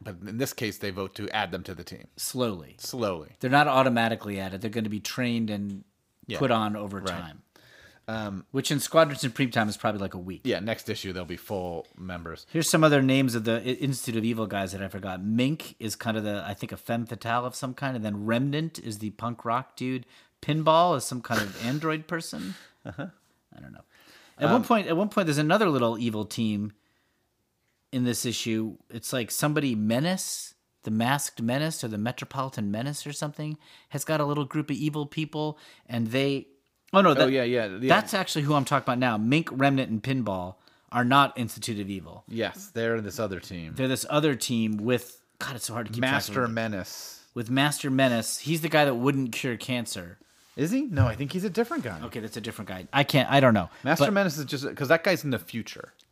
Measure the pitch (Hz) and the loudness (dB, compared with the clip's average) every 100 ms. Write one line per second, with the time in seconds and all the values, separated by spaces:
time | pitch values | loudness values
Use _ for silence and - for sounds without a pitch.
0 | 110 87 101 113 135 - 110 - 104 95 | -16 -12 -10 -4 -4 -4 -6 -4 -8 -6
1 | 95 - 98 107 95 92 98 85 87 58 | -8 -8 -6 -2 -2 -6 -10 -12 -14 -16
2 | - - - 127 120 90 67 - - 131 | -20 -10 -8 -2 -2 -2 -10 -14 -10 -4
3 | 104 85 76 - 127 143 147 131 131 117 | -4 -4 -10 -6 2 4 6 6 6 4
4 | 113 113 104 98 95 95 110 113 110 104 | 2 0 -4 -6 -6 -6 -4 -4 -4 -4
5 | - - 123 117 107 101 101 98 - _ | -6 -4 -2 0 -2 -4 -6 -8 -14 _
6 | _ _ - 95 135 113 107 104 104 98 | _ _ -8 -2 2 2 2 -4 -8 -6
7 | 92 85 82 - _ _ - - - _ | -6 -6 -10 -16 _ _ -20 -20 -20 _
8 | - 110 107 95 - 135 - 147 - 160 | -8 -6 -6 -8 -6 -4 0 -2 2 4
9 | 156 135 135 - 131 117 107 98 113 101 | 4 2 -4 0 0 2 0 0 -2 -2
10 | 95 95 90 85 127 90 107 110 - 101 | -6 -6 -10 -6 -2 -2 -2 -4 -4 -6
11 | 98 90 85 87 - 101 90 82 - - | -6 -8 -8 -10 -6 -6 -4 -6 -10 -14
12 | 92 87 82 - - 165 156 165 156 143 | -10 -10 -10 -12 -6 -2 2 6 6 6
13 | 131 135 131 117 110 113 127 127 139 127 | 6 4 4 2 0 0 0 -2 -2 -2
14 | 127 113 113 113 101 101 95 95 98 98 | -2 0 0 0 -2 -2 -4 -4 -8 -8
15 | 98 92 101 113 131 160 - - 110 - | -8 -6 0 2 2 0 -8 -8 -8 -4
16 | 113 110 104 101 87 101 110 107 - 117 | -2 -2 -2 -4 -6 -8 -8 -10 -4 -4
17 | 113 113 117 120 123 - 131 127 139 123 | -4 -6 -2 -2 -2 -6 -8 -4 -4 -4
18 | 107 104 107 117 139 147 160 - 113 104 | -4 -2 0 2 2 0 -4 -6 -10 -6
19 | 107 101 120 113 117 120 135 - 127 131 | -6 -6 -8 -6 -2 -2 -2 -8 -4 -4
20 | - - _ _ - 156 156 160 180 143 | -8 -20 _ _ -2 2 6 6 6 4
21 | - 127 - 113 101 90 117 147 160 156 | 0 -8 -2 -2 -2 -4 -2 -2 -2 -4
22 | 156 165 - - 185 185 - _ - - | -4 -6 -6 -8 -8 -10 -16 _ -14 -10
23 | 175 - _ _ _ - 67 53 - _ | -12 -12 _ _ _ -20 -20 -20 -20 _
24 | - - - - 143 240 - 226 180 170 | -20 -20 -20 -2 4 4 6 2 4 0
25 | 208 214 170 143 151 202 202 135 117 113 | 2 2 2 2 4 6 6 4 4 2
26 | 117 107 104 - 110 104 104 - _ _ | 0 -2 -4 0 0 0 -4 -8 _ _
27 | _ _ _ _ _ _ _ _ _ 127 | _ _ _ _ _ _ _ _ _ 0
28 | 123 113 123 107 120 110 110 - _ 113 | 0 0 -2 -2 0 0 -2 -6 _ -12
29 | - 131 107 - 151 151 139 110 107 120 | -4 -4 -2 0 2 2 2 2 2 2
30 | 165 185 - - - _ _ _ 113 110 | 2 0 -4 -8 -10 _ _ _ -4 0
31 | 120 143 - - 117 135 156 151 117 107 | 2 2 0 -4 -2 0 -2 -4 -6 -2
32 | 117 - 131 139 131 - 101 107 139 147 | -4 -4 -8 -6 -6 -4 -4 -2 -4 -6
33 | 147 143 151 147 151 151 - - _ 143 | -8 -6 -6 -6 -8 -8 -14 -20 _ -8
34 | - 156 143 147 135 156 147 143 151 151 | -2 0 2 0 -2 -2 -2 -2 -2 -2
35 | 147 - 151 151 151 151 - - - 120 | -4 -4 -4 -2 -4 -4 -14 -20 -6 -2
36 | 110 127 139 139 - _ _ _ - 190 | 0 2 0 0 -6 _ _ _ 2 6
37 | 185 135 131 135 120 123 107 95 131 190 | 8 8 6 4 2 2 0 -2 4 4
38 | 214 202 180 160 143 151 127 139 - 123 | 4 -2 -2 -2 2 2 4 0 2 2
39 | 127 107 110 151 160 131 139 135 127 107 | 2 2 4 4 2 2 4 4 0 -2
40 | 131 135 107 95 90 - _ _ _ 123 | 0 -2 0 -2 -6 -10 _ _ _ 0
41 | 123 139 139 - 113 - 123 104 98 95 | 6 6 6 2 -6 -6 -6 -4 -4 -6
42 | 78 - - 113 101 - - 113 113 113 | -8 -18 -10 -4 -4 -4 -10 -4 0 0
43 | 101 90 107 90 - 90 80 80 131 131 | -4 -4 -4 -4 -8 -12 -10 -4 -2 -2
44 | - - 151 127 - 117 110 107 110 123 | 0 2 2 0 0 0 0 0 0 0
45 | - - _ - - 117 - 113 110 113 | -2 -18 _ -10 -10 -8 -8 -6 -6 -2
46 | 131 139 147 143 120 113 113 98 90 - | 0 0 0 0 0 0 -2 -4 -6 -12
47 | - - _ 120 110 131 143 - 143 131 | -14 -18 _ -8 0 2 4 2 0 4
48 | 131 117 - - 143 165 160 156 143 120 | 4 4 0 -4 -2 -2 2 4 6 4
49 | 131 139 127 - 135 110 - 123 113 101 | 2 2 0 -2 -4 -4 -4 -4 -4 -8
50 | 87 98 _ _ _ - 160 262 285 143 | -10 -16 _ _ _ -4 0 0 0 2
51 | 117 117 143 185 202 190 233 320 123 82 | 2 2 -4 -4 -4 -2 -2 -2 -4 -8
52 | 113 113 110 117 110 - 95 92 90 135 | -8 -8 -8 -8 -10 -10 -10 -10 -2 2
53 | 143 143 - 139 127 107 85 - 131 165 | 4 4 6 8 8 6 2 -4 0 4
54 | 214 202 190 143 135 139 139 - 139 165 | 4 4 2 0 -4 -4 -6 -4 2 4
55 | 202 170 147 113 - 117 - - - _ | 4 0 0 -2 -2 -8 -8 -12 -16 _
56 | _ | _